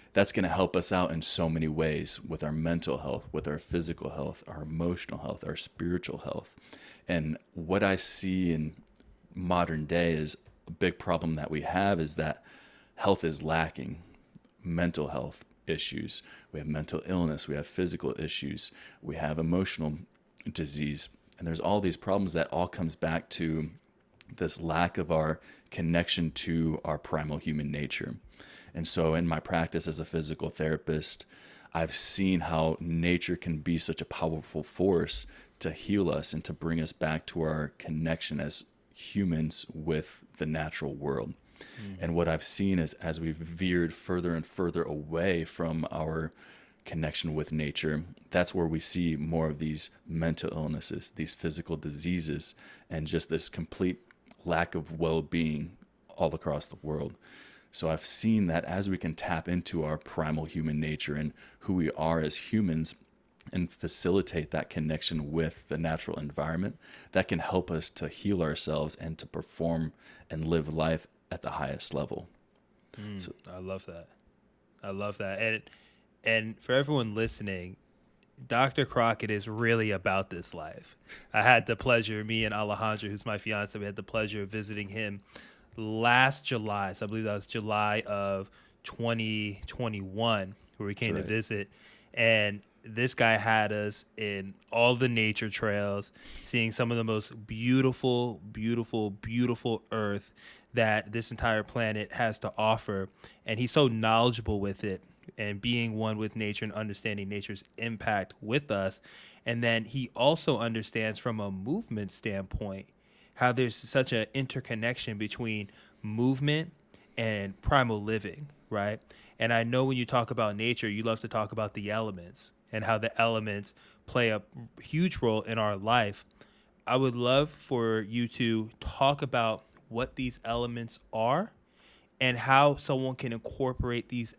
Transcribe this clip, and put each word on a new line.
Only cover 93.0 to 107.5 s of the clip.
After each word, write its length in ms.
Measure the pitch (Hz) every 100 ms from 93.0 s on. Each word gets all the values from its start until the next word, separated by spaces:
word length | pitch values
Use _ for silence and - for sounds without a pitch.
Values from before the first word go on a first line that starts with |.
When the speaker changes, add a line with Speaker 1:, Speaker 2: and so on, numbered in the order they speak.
| 123
Speaker 2:
guy 240 | - 113 110
had 340 | 110 110 104
us 320 | 104 104 - - -
in 340 | 104 101 98 - -
all 260 | 113 120 123
the 120 | 127
nature 400 | 117 110 104 110
trails, 640 | - 110 101 101 101 - - - -
seeing 300 | - 123 113
some 180 | 107 120
of 80 | 117
the 60 |
most 420 | 110 107 - 117 107
beautiful, 960 | 110 120 131 131 127 127 123 123 104 104
beautiful, 600 | 110 110 117 110 113 104
beautiful 680 | 98 113 117 123 117 120 110 -
earth 420 | 113 104 101 - - - - _
that 360 | 120 110 107 104
this 200 | 113 -
entire 320 | 104 120 110
planet 500 | 104 120 110 107 104
has 260 | - 113 -
to 120 | 104 -
offer. 500 | 110 113 - 98 95 - - - -
And 120 | 110
he's 140 | 123
so 160 | 156 135
knowledgeable 720 | 110 110 113 123 113 110 104
with 240 | 98 98
it, 180 | 104 92 - _ - -
and 220 | 104 101
being 340 | 120 120 117 110
one 220 | 110 107
with 180 | 107 110
nature 280 | 107 107
and 80 | 110
understanding 540 | 101 107 98 110 101 98
nature's 360 | 104 98